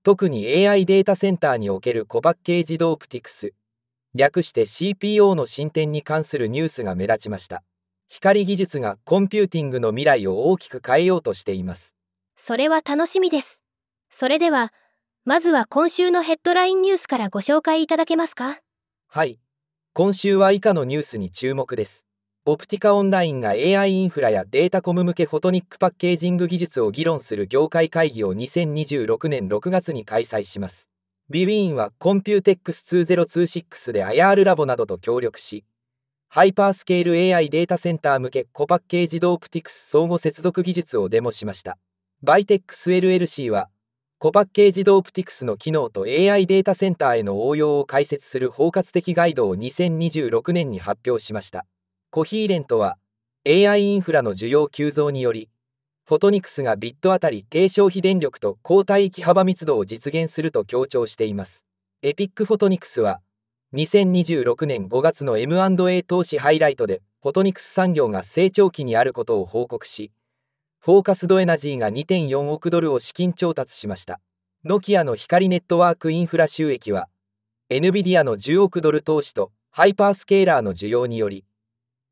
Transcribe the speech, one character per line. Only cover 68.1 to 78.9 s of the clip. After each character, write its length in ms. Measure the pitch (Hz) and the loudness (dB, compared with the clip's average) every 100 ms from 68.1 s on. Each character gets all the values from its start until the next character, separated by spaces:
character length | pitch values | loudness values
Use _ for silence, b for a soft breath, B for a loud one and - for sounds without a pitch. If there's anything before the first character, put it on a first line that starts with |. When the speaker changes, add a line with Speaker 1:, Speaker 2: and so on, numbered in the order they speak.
| 95 | -2
Speaker 1:
成 260 | 92 - 185 | -4 0 2
長 220 | 208 190 | 4 2
期 140 | - 127 | 0 -2
に 100 | 135 | 0
あ 80 | |
る 80 | 131 | 0
こ 140 | 123 113 | -2 -2
と 160 | 107 | -2
を 40 | 92 | -2
報 220 | 117 120 | -4 -6
告 180 | 117 - | -8 -10
し、 240 | - 104 _ _ _ _ _ _ _ | -14 -14 _ _ _ _ _ _ _
フ 160 | - 196 | 4 4
ォ 40 | |
ー 20 | |
カ 140 | 196 185 | 4 0
ス 120 | 180 | 2
ド 140 | 190 | 2
エ 40 | 180 | 2
ナ 120 | 160 | 0
ジ 140 | 143 | -2
ー 60 | 131 | -4
が 120 | 107 | -2
二 160 | 120 156 | -2 -2
点 240 | 185 147 | -2 0
四 200 | 139 143 | -2 -2
億 200 | 156 170 | -4 -2
ド 100 | 170 | 0
ル 140 | 160 | 0
を 60 | 127 | -2
資 140 | - | -4
金 200 | - 180 | -4 -4
調 200 | 175 175 | -2 -2
達 220 | 151 131 - | -4 -8 -10
し 140 | 104 | -10
ま 80 | 92 | -10
し 80 | - | -12
た。 160 | 90 _ _ _ _ | -16 _ _ _ _
ノ 160 | 156 202 | -4 -2
キ 180 | 190 196 | 0 0
ア 60 | |
の 120 | 147 107 | 0 -4
光 340 | - 175 190 | 0 2 2
ネ 80 | 180 | 0
ッ 20 | |
ト 200 | - 175 | 0 2
ワ 120 | 175 | 4
ー 40 | 170 | 2
ク 160 | 160 | -2
イ 100 | 165 | -2
ン 60 | 170 | 0
フ 100 | 165 | 2
ラ 100 | 156 | 0
収 240 | - 151 | 0 -2
益 220 | 120 107 | -2 -4
は、 160 | 95 85 _ _ _ _ _ - | -6 -6 _ _ _ _ _ -4
エ 140 | 131 | 0
ヌ 100 | 180 | 2
ビ 120 | 196 | 2
デ 80 | 180 | 2
ィ 60 | 175 | 4
ア 60 | |
の 140 | 139 104 | 2 0
十 200 | 135 180 | 0 2
億 220 | 196 175 | 2 2
ド 100 | |
ル 120 | 156 | 2